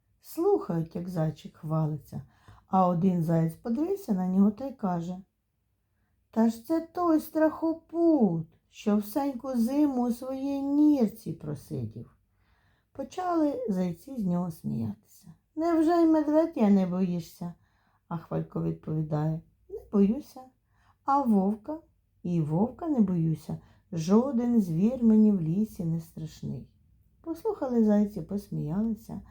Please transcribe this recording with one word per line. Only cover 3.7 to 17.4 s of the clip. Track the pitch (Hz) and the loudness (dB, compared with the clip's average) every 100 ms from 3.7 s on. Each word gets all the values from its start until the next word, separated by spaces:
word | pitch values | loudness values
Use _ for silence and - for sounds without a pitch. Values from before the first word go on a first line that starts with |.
| 233 339 403 - | -2 -2 -4 -4
на | 185 185 | -2 0
нього | 185 202 | 4 4
та | 208 269 | 2 -6
й | |
каже: | 269 190 175 170 180 - _ _ _ _ _ _ _ _ _ _ | -6 -4 -4 -6 -10 -14 _ _ _ _ _ _ _ _ _ _
«Та | 226 226 | 2 2
ж | 226 - | 0 -2
це | 330 330 | -2 -2
той | - 349 311 | -2 2 2
страхопут, | - 311 311 - 330 320 - 330 339 302 208 165 160 _ _ | 0 0 0 2 -4 -4 -6 2 4 6 4 2 -6 _ _
що | - 214 208 | -8 0 0
всеньку | 208 294 277 247 269 247 | 0 -4 -4 -4 -4 -2
зиму | 226 277 294 247 | 0 2 2 2
у | 240 | -2
своїй | 233 254 269 277 277 | -4 -6 -6 -4 -4
нірці | 277 285 302 285 214 - - | 0 4 4 4 2 -2 -12
просидів». | 160 151 147 - 147 110 120 113 _ _ _ _ _ _ _ _ | -10 -10 -10 -10 -8 -8 -10 -18 _ _ _ _ _ _ _ _
Почали | - 269 - 359 339 294 480 494 | -14 -12 -8 -2 0 0 0 -4
зайці | 185 185 170 - 262 | -2 -2 -6 -10 -6
з | 190 | -2
нього | 175 180 | -2 -4
сміятися. | - - 147 226 202 _ _ - - _ 311 | -8 -6 -4 -4 -8 _ _ -20 -20 _ -4
«Невже | 339 330 320 | 0 2 4
й | 349 330 | 4 4
медведя | 311 294 302 330 320 208 | 4 4 2 2 2 4
не | 196 185 | 4 2
боїшся?» | 180 190 175 170 - | 0 -2 -4 -8 -12